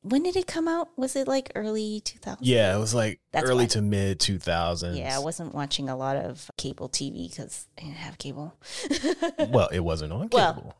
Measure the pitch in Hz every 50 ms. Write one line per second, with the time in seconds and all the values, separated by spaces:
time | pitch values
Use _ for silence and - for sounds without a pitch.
0 | - 196 240 285 330 359 359 381 359 - - 330 320 330 330 339 330 - _ -
1 | 254 262 - 277 269 262 269 269 262 - - 254 214 214 214 214 214 214 214 214
2 | _ - - - - - - - 127 127 123 117 107 95 95 107 110 107 117 120
3 | 110 107 90 _ _ _ - 135 - 127 127 123 120 113 - 113 104 104 104 98
4 | 98 98 98 - - - 101 90 - 87 85 85 85 85 87 80 87 87 87 -
5 | 131 135 131 139 139 156 165 - 170 156 - 143 143 139 - - 139 131 131 127
6 | 131 135 139 139 - 87 - 160 - - - - - - - - - - - -
7 | 139 139 - - - 175 - - - - - - - _ _ - 165 151 147 160
8 | 160 151 - _ - 143 131 139 151 165 - _ - - - - 453 - 285 330
9 | 254 311 349 - 339 339 - - 311 - 127 117 98 - - 90 85 85 80 78
10 | 78 76 80 123 185 226 - 240 202 165 - - - - -